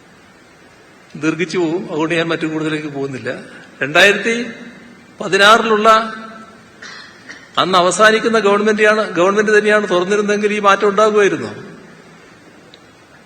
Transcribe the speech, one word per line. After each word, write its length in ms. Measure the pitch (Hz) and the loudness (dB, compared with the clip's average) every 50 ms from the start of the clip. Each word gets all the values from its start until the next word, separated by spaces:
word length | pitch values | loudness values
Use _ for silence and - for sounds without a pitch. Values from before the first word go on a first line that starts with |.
| _ _ _ _ _ _ _ _ _ _ _ _ - - - _ - _ _ _ _ _ - | _ _ _ _ _ _ _ _ _ _ _ _ -20 -20 -20 _ -20 _ _ _ _ _ -14
ദീർഘിച്ചു 420 | 151 151 160 165 160 185 180 190 185 | -4 -4 -4 -2 -2 -6 -4 -2 -2
പോകും, 340 | 170 156 170 190 214 190 | -2 -2 -2 -4 -6 -6
അതുകൊണ്ട് 220 | 170 151 160 160 170 | -4 -4 -2 -2 -2
ഞാൻ 140 | 165 165 165 | -2 -2 -2
മറ്റു 180 | 160 - 160 | -4 -4 -4
കൂടുതലേക്ക് 420 | 156 156 156 151 151 156 151 151 147 | -6 -4 -4 -4 -4 -6 -6 -8 -10
പോകുന്നില്ല. 540 | 139 135 139 135 127 117 110 - - - - - - - - - - - | -8 -8 -8 -8 -8 -8 -8 -10 -10 -10 -14 -20 -20 -20 -20 -20 -8 -8
രണ്ടായിരത്തി 680 | 135 143 156 175 196 202 196 196 - 226 233 240 240 - - - - - - - - - - - - - - - | -6 0 4 4 4 4 4 0 -2 -4 -4 -4 -6 -10 -12 -18 -20 -20 -20 -20 -20 -20 -20 -20 -20 -20 -14 -12
പതിനാറിലുള്ള 680 | 214 165 185 202 196 208 226 226 220 226 214 208 220 226 220 220 226 220 - - - - - - - - - - - - - - - - - - - - - - - - - - - - - 127 | -6 -2 2 4 6 6 6 4 4 0 0 2 4 4 4 4 2 -4 -10 -14 -16 -16 -18 -20 -20 -20 -20 -20 -20 -20 -20 -20 -20 -20 -20 -20 -20 -20 -20 -20 -20 -20 -20 -20 -20 -8 -4 -2
അന്ന് 200 | 151 180 190 180 | -2 2 2 2
അവസാനിക്കുന്ന 600 | 175 180 170 196 220 220 220 220 226 226 226 220 | 2 2 2 4 4 4 4 2 0 0 0 2
ഗവൺമെന്റാണ്, 760 | 196 202 202 208 208 220 214 214 214 214 214 220 208 185 185 | 2 2 2 2 2 0 2 2 2 2 2 2 -2 -4 -2
ഗവൺമെന്റ് 440 | 165 175 196 202 214 214 220 214 208 | 0 0 2 2 0 0 2 2 2
തന്നെയാണ് 300 | 208 208 214 214 202 180 | 2 2 0 0 0 0
തുറന്നിരുന്നെങ്കിൽ 640 | 180 180 185 190 208 208 208 202 208 208 214 202 | -2 -2 0 0 -2 -2 0 -2 -2 -2 -2 -2
ഈ 60 | 208 208 | -2 0
മാറ്റം 300 | 202 196 196 196 220 202 | 2 2 2 2 2 0
ഉണ്ടാകുമായിരുന്നോ? 640 | 190 208 220 214 208 208 202 185 160 135 117 107 - - - - - - - - - - - - - - - - - - - - - - - - - - _ _ _ _ _ _ - - _ | 2 2 2 2 2 2 2 2 0 -4 -8 -12 -12 -16 -18 -20 -20 -20 -20 -20 -20 -20 -20 -20 -20 -20 -20 -20 -20 -20 -20 -20 -20 -20 -20 -20 -20 -20 _ _ _ _ _ _ -20 -20 _